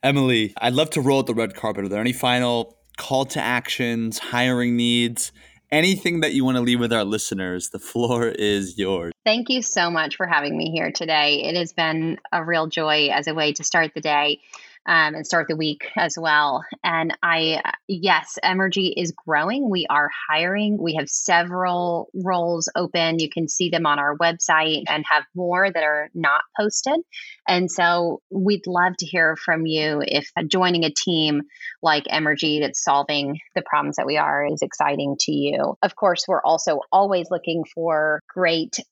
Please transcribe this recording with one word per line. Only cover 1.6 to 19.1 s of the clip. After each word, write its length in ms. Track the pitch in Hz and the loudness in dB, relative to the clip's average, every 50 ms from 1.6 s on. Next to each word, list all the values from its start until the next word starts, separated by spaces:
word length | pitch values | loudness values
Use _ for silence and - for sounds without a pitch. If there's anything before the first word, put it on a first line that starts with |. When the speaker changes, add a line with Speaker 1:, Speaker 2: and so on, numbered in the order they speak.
| - 110 104 104 98 | -4 -4 -2 -2 -4
Speaker 1:
Are 40 | 98 | -2
there 120 | 98 104 | -2 0
any 120 | 110 123 123 | 0 -2 -2
final 640 | 123 - 127 123 123 123 123 120 117 113 - _ _ _ _ _ - | 0 0 2 2 2 2 2 0 0 -2 -4 _ _ _ _ _ -14
call 280 | - - 139 131 135 | -6 -2 0 0 0
to 140 | 131 - 151 | 0 -4 -4
actions, 800 | - 113 123 123 120 - - - 131 117 117 117 113 113 110 - | -2 0 0 -2 -2 -4 -4 -2 -2 -2 -2 -2 -2 -4 -4 -6
hiring 560 | - - - 123 123 127 127 123 123 120 120 | -8 -4 0 2 2 2 2 2 2 2 2
needs, 560 | 120 120 120 120 120 120 120 120 - - - _ - - - _ _ _ _ | 2 2 4 4 4 2 0 0 -4 -8 -8 _ -16 -20 -20 _ _ _ _
anything 500 | - 151 160 185 196 190 - 180 170 165 | 0 2 4 4 2 2 0 -2 0 0
that 120 | 160 151 - | 0 0 0
you 100 | 135 131 | 2 2
want 120 | 131 127 127 | 2 2 2
to 40 | |
leave 180 | 120 120 123 120 | 2 2 2 2
with 140 | 120 113 117 | 2 2 2
our 100 | 113 104 | 2 2
listeners? 680 | 98 107 110 - - - 95 95 90 90 90 90 - | 0 -2 -4 -4 -4 -4 -4 -4 -4 -4 -6 -6 -8
The 100 | - 98 | -12 -12
floor 480 | - - - 117 120 113 123 117 117 117 | -14 -6 -4 -2 0 0 0 0 0 -2
is 500 | - - 107 104 104 101 98 92 87 107 | -2 0 0 2 2 2 0 -4 -4 -4
yours. 360 | 98 92 98 90 85 85 85 _ _ | -2 -2 0 -2 -4 -6 -10 _ _
Speaker 2:
Thank 240 | 220 214 233 240 - | 0 0 0 0 -2
you 120 | 254 254 | -2 -2
so 280 | 233 - - 202 175 175 | -2 -2 -2 -2 -2 0
much 260 | 175 165 156 147 147 | 0 -2 -2 -2 -4
for 120 | - 185 175 | -6 -2 0
having 300 | 170 151 143 147 147 156 | 0 0 0 -2 -4 -4
me 140 | 156 160 | -4 -4
here 200 | 165 165 165 160 | -4 -4 -4 -4
today. 520 | - - 170 160 160 151 147 147 147 143 - | -4 -6 -4 0 0 2 2 2 0 0 -2
It 120 | 156 160 | -2 -2
has 180 | 175 175 165 - | -2 -4 -4 -4
been 440 | - 165 160 160 160 160 165 160 - _ - | -2 -2 -2 0 -2 -2 -2 -4 -6 _ -4
a 120 | - 170 160 | -4 -4 -2
real 240 | 160 170 165 160 160 | 0 0 0 0 0
joy 420 | - - 160 156 151 151 147 143 | -2 -2 0 2 2 4 2 2
as 180 | - 143 147 160 | 2 0 0 -2
a 60 | 151 | -2
way 200 | 160 156 151 143 | 0 0 0 0
to 100 | 143 151 | -2 -4
start 280 | - - 175 160 156 - | 0 2 2 2 2 -2
the 80 | 160 | -6
day, 400 | 147 156 147 147 147 147 147 147 _ _ - - - - - - _ - | -2 0 0 2 2 0 -2 -4 _ _ -20 -20 -20 -20 -20 -14 _ 2
um, 260 | 165 165 160 151 151 | 4 4 4 2 0
and 140 | 156 156 - | -4 -6 0
start 200 | - 170 160 - | 0 0 0 0
the 80 | 165 | -2
week 340 | 156 160 156 147 143 - - - - | -2 -2 -2 -2 -4 -8 -8 -4 -2
as 180 | 165 165 - - | -2 -2 -2 -2
well. 460 | 165 160 151 151 147 147 135 135 170 - - - - | 0 2 4 4 4 2 0 -2 -4 -8 -16 -6 -4
And 320 | 180 170 165 165 165 - - | -2 0 0 0 -2 -2 -2
I, 400 | - 170 165 165 160 160 160 151 - - - - _ _ | 0 0 2 2 2 0 0 0 -2 -4 -6 -6 _ _
yes, 520 | 196 175 165 196 175 156 - - - - - | -6 -2 2 2 2 2 2 -4 -10 -2 0
Emergy 480 | - 185 190 190 190 175 202 190 180 - | 0 2 2 2 2 2 0 0 0 0
is 160 | - 180 165 | -2 -4 -4